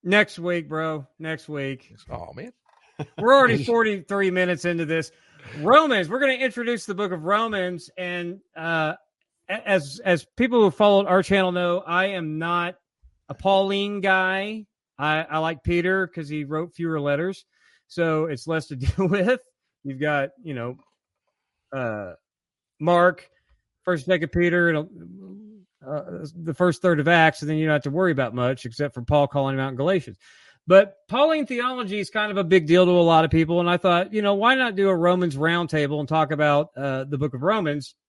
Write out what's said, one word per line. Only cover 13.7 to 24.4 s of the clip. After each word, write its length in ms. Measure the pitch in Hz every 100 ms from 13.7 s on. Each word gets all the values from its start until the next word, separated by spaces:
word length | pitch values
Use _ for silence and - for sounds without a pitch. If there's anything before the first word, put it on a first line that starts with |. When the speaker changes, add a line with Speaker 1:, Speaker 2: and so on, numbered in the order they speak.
| 196 202 208
Speaker 1:
guy. 640 | 196 190 185 190 202 220 202 _ _ -
I, 240 | 147 156
I 160 | 160 156
like 240 | 160 156
Peter 440 | - 175 175 190 180
'cause 200 | - 147
he 180 | 151 139
wrote 280 | 156 170
fewer 260 | - 165 156
letters. 460 | 143 143 180 190 _ _ _ _ _
So 380 | - 165 156 160
it's 220 | 135 156
less 220 | 160 -
to 60 | 135
<laughs> 20 |
deal 300 | 135 - 185
with. 320 | 196 185 254 _ _ _ _
You've 160 | 139 131
got, 300 | 151 147 139 _
you 140 | 170 127
know, 220 | 117 127 _ _ _ _ _ _ _ _ _
uh, 420 | 135 120 107 95 82 _ _ _ _ _ _
Mark, 500 | 156 175 180 175 - _ _ _ _ _ -
First 220 | 170 170
and 60 |
Second 160 | 180 160
Peter, 380 | 175